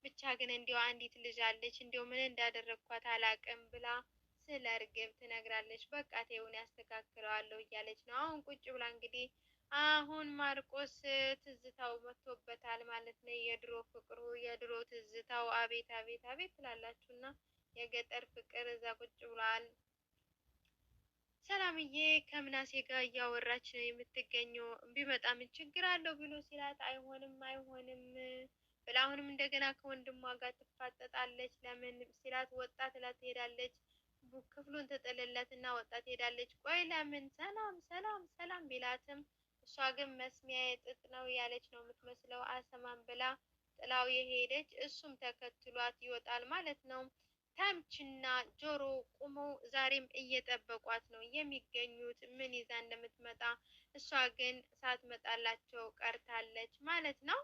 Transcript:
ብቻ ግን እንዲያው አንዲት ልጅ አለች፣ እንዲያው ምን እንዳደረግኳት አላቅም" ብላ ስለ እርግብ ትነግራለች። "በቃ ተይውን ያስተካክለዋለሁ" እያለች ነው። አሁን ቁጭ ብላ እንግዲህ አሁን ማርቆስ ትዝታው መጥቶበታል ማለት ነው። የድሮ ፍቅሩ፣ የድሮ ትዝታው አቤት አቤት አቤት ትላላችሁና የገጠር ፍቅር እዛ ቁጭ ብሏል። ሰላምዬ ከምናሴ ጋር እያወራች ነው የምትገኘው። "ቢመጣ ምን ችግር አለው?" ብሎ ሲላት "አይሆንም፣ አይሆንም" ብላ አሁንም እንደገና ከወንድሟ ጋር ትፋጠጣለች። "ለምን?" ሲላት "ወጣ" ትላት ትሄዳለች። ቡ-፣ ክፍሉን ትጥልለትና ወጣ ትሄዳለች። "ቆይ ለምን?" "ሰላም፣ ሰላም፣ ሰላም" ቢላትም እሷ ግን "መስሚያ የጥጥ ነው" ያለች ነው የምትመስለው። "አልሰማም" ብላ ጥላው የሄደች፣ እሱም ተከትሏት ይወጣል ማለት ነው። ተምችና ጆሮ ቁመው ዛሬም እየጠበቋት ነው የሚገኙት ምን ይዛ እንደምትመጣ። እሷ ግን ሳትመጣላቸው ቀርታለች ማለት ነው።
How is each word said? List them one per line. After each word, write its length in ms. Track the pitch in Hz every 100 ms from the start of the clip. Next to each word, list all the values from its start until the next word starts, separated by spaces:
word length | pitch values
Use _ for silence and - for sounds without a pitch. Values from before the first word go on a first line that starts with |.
ብቻ 200 | 277 - 277
ግን 160 | 254 247
እንዲያው 300 | 240 240 240
አንዲት 360 | 240 240 240 240
ልጅ 200 | 240 233
አለች፣ 360 | 226 220 233 233
እንዲያው 280 | 247 254 240
ምን 160 | 254
እንዳደረግኳት 840 | 262 240 233 226 226 226 _ 233 240
አላቅም" 540 | 226 226 220 - 233 233
ብላ 200 | 240 240 240 247 _ _ _ -
ስለ 160 | 285 247
እርግብ 400 | 226 220 - 226 _
ትነግራለች። 680 | 247 226 220 220 220 226 -
"በቃ 240 | 294 285 -
ተይውን 320 | 233 226 226 226
ያስተካክለዋለሁ" 1000 | 226 - 233 220 220 - 214 214 214 220
እያለች 420 | 220 214 220 220
ነው። 140 | - 247
አሁን 220 | 311 311
ቁጭ 200 | 277 285 -
ብላ 180 | 254 240
እንግዲህ 360 | 240 233 247 254 _ _ _ _
አሁን 560 | 285 302 302 294 311 302
ማርቆስ 640 | 285 285 277 - 269 277 - 277 269 269 269
ትዝታው 540 | 285 254 254 - 247 233
መጥቶበታል 840 | 240 247 - 247 - 233 240 233 233
ማለት 320 | 233 233 233
ነው። 160 | 240 240
የድሮ 360 | 233 233 233 233 -
ፍቅሩ፣ 340 | 240 _ 453 480 480
የድሮ 360 | 480 233 240 233 240
ትዝታው 600 | 240 214 220 226 240 233
አቤት 360 | 226 233 233 233
አቤት 300 | 226 220 233 247
አቤት 280 | 277 370
ትላላችሁና 720 | _ 269 233 226 233 _ 247 262 285 _ _ _ -
የገጠር 500 | 233 240 240 240 240
ፍቅር 360 | - 226 233 240
እዛ 180 | 240 233 226
ቁጭ 240 | 240 _
ብሏል። 440 | 233 226 220 226 233 - _ _ _ _ _ _ _ _ _ _ _ _ _ _ _ _ -
ሰላምዬ 500 | 392 370 320 302 285 311 311
ከምናሴ 480 | - 294 277 269 269 269
ጋር 200 | 262 262
እያወራች 680 | 254 247 240 240 240 247 -
ነው 140 | 247
የምትገኘው። 840 | 240 240 240 - 247 240 240 240 233 226 240
"ቢመጣ 360 | 247 285 254 240
ምን 180 | 240 247
ችግር 320 | - 311 349 370
አለው?" 280 | 349 330 302
ብሎ 180 | 302 294
ሲላት 380 | 294 294 285 277
"አይሆንም፣ 540 | - 262 262 269 269 262
አይሆንም" 580 | 262 269 262 262 254 254 254 254 254 254 262 _ _ _ -
ብላ 100 | 240
አሁንም 280 | 269 285 285
እንደገና 380 | 277 277 277 277
ከወንድሟ 360 | 269 277 262 254 254 254 247
ጋር 180 | 247 -
ትፋጠጣለች። 1000 | - _ 254 - 254 - 247 247 247 _
"ለምን?" 380 | 247 247 247 247 240
ሲላት 380 | _ 262 254 262
"ወጣ" 240 | 254 247 - 262
ትላት 280 | 262 247 247
ትሄዳለች። 560 | 254 247 240 240 247 _ _ _ _ _
ቡ-፣ 200 | 247 254 -
ክፍሉን 400 | - 285 294 269
ትጥልለትና 760 | 277 247 254 247 247 247 254 254
ወጣ 200 | 240 220 233
ትሄዳለች። 540 | 247 247 240 240 247 -
"ቆይ 220 | 277 339 339
ለምን?" 420 | 330 302 285 269
"ሰላም፣ 420 | - 349 415 427 359 -
ሰላም፣ 380 | 349 415 415 349
ሰላም" 320 | _ 349 359 311
ቢላትም 540 | 254 247 254 - 285 294 _ _ _
እሷ 120 | - - 262
ግን 180 | 262 277
"መስሚያ 440 | 262 254 - 262 254
የጥጥ 400 | 254 247 - 254 -
ነው" 180 | 254 254
ያለች 380 | 254 240 247 -
ነው 140 | 240
የምትመስለው። 600 | 233 240 247 247 - 247 247
"አልሰማም" 540 | 254 254 254 247 240
ብላ 200 | 233 240 254 262 _ _ _ _
ጥላው 280 | 240 254 254
የሄደች፣ 600 | 254 254 247 247 269 311 -
እሱም 340 | 285 - 311 262
ተከትሏት 800 | 247 240 247 _ 254 240 240 240
ይወጣል 440 | 247 240 - 240 247
ማለት 340 | 339 330 285 262
ነው። 180 | 262 262 _ _ _ _ -
ተምችና 680 | 392 359 - - 277 269 262 254 247
ጆሮ 280 | _ 302 285 269 269 233
ቁመው 380 | _ 285 277 285 285 240
ዛሬም 400 | 269 262 269 262 -
እየጠበቋት 880 | 254 254 247 247 - 226 - 226 _
ነው 140 | 226 233
የሚገኙት 880 | 269 294 277 - 240 240 240 240 240 240
ምን 240 | 254 262
ይዛ 180 | 247 233 233
እንደምትመጣ። 680 | 233 233 233 _ 240 233 233 240 _ - _ 285
እሷ 140 | - 277 254
ግን 240 | - 247 254 -
ሳትመጣላቸው 1120 | _ 262 247 247 233 - 233 233 226 _ 240 226 -
ቀርታለች 800 | 233 233 - 226 226 220 233 _
ማለት 360 | 285 339 311 277
ነው። 160 | 285 453